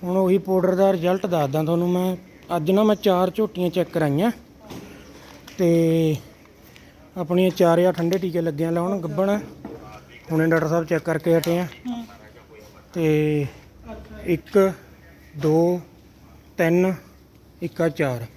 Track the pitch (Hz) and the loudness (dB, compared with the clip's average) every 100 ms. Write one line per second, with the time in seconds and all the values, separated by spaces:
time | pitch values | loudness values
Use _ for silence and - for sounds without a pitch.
0 | 180 185 185 196 190 190 185 185 196 190 | -2 0 2 2 2 0 2 4 2 2
1 | 170 185 190 170 143 147 156 170 175 180 | 0 -2 0 -2 0 0 0 0 0 0
2 | 185 185 - - - 175 156 190 214 208 | -2 -4 -10 -20 -6 -4 0 2 4 2
3 | 208 180 185 180 214 - 180 185 165 170 | 2 2 0 0 -4 -2 -2 -2 -2 0
4 | 151 143 214 233 - - - - - - | 0 2 0 -2 -12 -20 -18 -18 -18 -20
5 | - - - - - - 175 165 165 165 | -20 -20 -20 -20 -20 -2 2 4 4 2
6 | 160 151 - - - - - - - - | 2 -2 -8 -20 -20 -20 -20 -20 -20 -20
7 | - - 160 175 185 180 175 165 180 170 | -20 -10 -2 2 2 4 4 4 2 0
8 | 170 185 180 170 165 147 165 170 175 196 | -2 -2 -2 -2 -4 -2 -2 -2 -2 -4
9 | 165 151 196 208 - - - - - - | -6 -4 -2 -2 -6 -16 -18 -18 -18 -20
10 | - - - 160 160 165 156 170 160 165 | -20 -20 -4 0 2 2 2 -2 0 -4
11 | - 160 170 165 165 170 175 - 247 240 | -2 -4 2 2 2 -2 -4 -10 -12 -10
12 | 233 - - - - - - - - 180 | -12 -20 -20 -20 -20 -20 -20 -20 -12 -2
13 | 160 151 151 151 139 - - - - - | 2 2 2 0 -4 -8 -20 -20 -18 -18
14 | - - - 165 - 202 190 180 - - | -18 -14 -4 -4 0 2 2 0 -16 -20
15 | - - - 151 156 160 170 180 - - | -20 -20 -20 -6 0 2 2 0 -6 -20
16 | - - - - - - 165 175 185 185 | -20 -20 -20 -20 -20 -2 2 2 2 -2
17 | - - - - - - 170 - 165 151 | -10 -20 -20 -20 -20 -12 -12 -2 -4 0
18 | 147 120 113 | -4 -4 -10